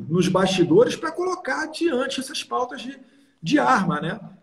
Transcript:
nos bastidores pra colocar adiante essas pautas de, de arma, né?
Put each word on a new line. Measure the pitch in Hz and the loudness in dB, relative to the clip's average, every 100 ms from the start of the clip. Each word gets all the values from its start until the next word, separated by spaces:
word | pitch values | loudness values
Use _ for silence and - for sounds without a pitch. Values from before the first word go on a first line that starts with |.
| 120 | -2
nos | 175 - | 0 2
bastidores | 185 185 180 143 180 254 - | 2 2 2 4 6 6 2
pra | 320 | -6
colocar | 330 370 - - 285 | -4 -4 -4 -4 -4
adiante | 311 - 330 254 262 269 | -6 -2 -2 0 -2 -6
essas | 262 311 | -8 -10
pautas | - 233 247 277 | -6 -4 -4 -8
de, | 240 269 - _ _ _ | -12 -14 -18 _ _ _
de | 160 285 | 0 2
arma, | 247 247 170 147 | 4 2 2 -2
né? | 156 214 - - | -4 -6 -12 -20